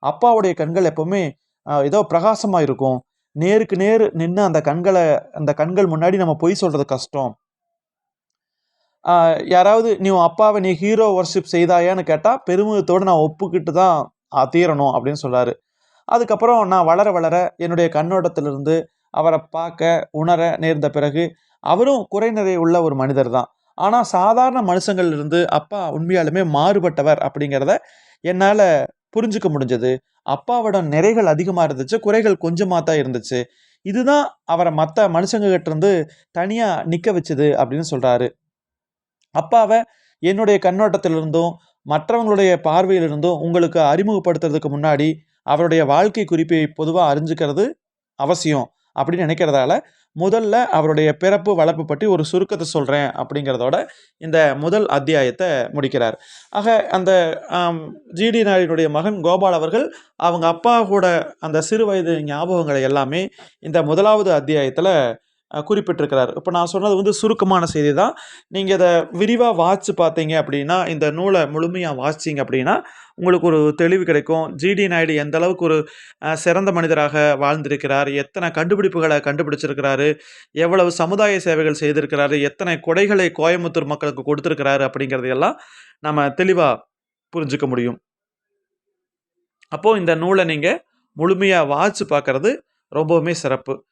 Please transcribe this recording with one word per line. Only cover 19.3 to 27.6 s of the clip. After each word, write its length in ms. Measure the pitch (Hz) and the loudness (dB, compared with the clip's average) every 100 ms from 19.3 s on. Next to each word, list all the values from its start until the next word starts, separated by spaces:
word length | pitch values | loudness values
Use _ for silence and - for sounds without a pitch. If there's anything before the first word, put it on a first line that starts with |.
| 160 156 | 0 -4
பார்க்க, 580 | 160 170 165 165 170 - | -10 -10 -4 0 0 -2
உணர 460 | 151 160 170 170 165 | -6 0 2 0 -2
நேர்ந்த 320 | 160 156 147 | -2 0 -2
பிறகு 440 | 147 147 143 170 170 _ _ | -2 -2 -2 -4 -6 _ _
அவரும் 460 | - 175 247 269 190 | -2 2 2 0 -2
குறை 220 | 196 226 | -4 -2
நிறை 260 | 214 196 180 | -2 -2 0
உள்ள 260 | 165 170 | 2 2
ஒரு 120 | 165 | 2
மனிதர் 360 | 139 131 135 123 | 0 0 2 2
தான். 220 | 123 120 _ _ | 0 -4 _ _
ஆனா 280 | - 185 240 | -4 0 2
சாதாரண 680 | 233 185 190 226 254 254 208 | 2 2 2 4 2 2 0
மனுஷங்கள்ல 400 | 180 185 190 175 | 0 0 0 0
இருந்து 380 | 151 147 170 175 | -2 -2 0 0
அப்பா 420 | 151 - 208 175 | -2 -4 -8 -6
உண்மையாலுமே 520 | 147 165 185 156 170 | -6 -2 0 0 0
மாறுபட்டவர் 840 | 180 147 165 202 175 156 143 151 135 | 0 2 2 2 0 0 2 2 0
அப்படிங்கிறத 460 | 147 147 139 | -4 -4 -2